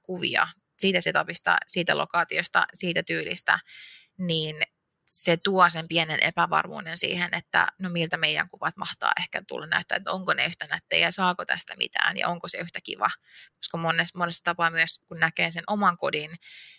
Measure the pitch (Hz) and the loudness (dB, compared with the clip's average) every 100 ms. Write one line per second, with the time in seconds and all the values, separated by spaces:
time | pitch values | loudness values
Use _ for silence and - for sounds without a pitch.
0 | - 180 180 - 165 - _ - 196 180 | -8 -4 0 2 0 -2 _ 0 2 4
1 | 165 156 165 170 - - - - 175 151 | 2 0 0 -2 2 2 2 -2 0 0
2 | 151 170 165 160 170 180 - - 180 170 | 0 0 -2 -2 0 0 0 -2 -2 -2
3 | 180 165 156 180 - 175 - - - - | -2 -4 -4 -2 2 2 0 -20 -20 -20
4 | _ - 180 160 156 151 - _ _ _ | _ -8 0 0 0 -2 -4 _ _ _
5 | - - - 170 - 190 175 165 165 165 | -6 0 4 4 2 6 6 4 -2 0
6 | 160 151 - 170 170 156 165 151 165 170 | 0 2 0 2 2 2 0 -6 -6 -2
7 | - 180 175 170 - - - - 185 170 | 0 0 -2 -4 0 2 2 0 -4 -2
8 | 165 165 156 151 170 - 170 - - - | -2 2 0 2 -2 -2 -6 -4 -8 -4
9 | - - - - 190 - 151 - 175 - | 0 0 -2 -6 -8 -10 -2 -2 -2 -6
10 | 196 180 180 139 131 165 - 165 - 165 | -2 -4 0 0 0 -4 -6 -6 0 2
11 | 170 180 185 175 - 170 - - - - | 2 2 0 0 -2 -4 -4 -6 -4 0
12 | - - - 175 175 - 170 - - 98 | -2 0 -2 -2 -4 -6 -6 -10 -10 -2
13 | 104 - _ - - - - 175 165 165 | -2 -2 _ -20 -20 -8 -6 -2 0 0
14 | 170 175 175 170 175 170 170 165 165 - | 0 -2 -2 -2 -2 0 0 2 2 0
15 | - 165 165 - 170 170 - 208 196 175 | -8 0 0 2 -2 -2 -4 2 2 2
16 | - 151 151 170 - - - | -2 -2 -6 -12 -18 -20 -20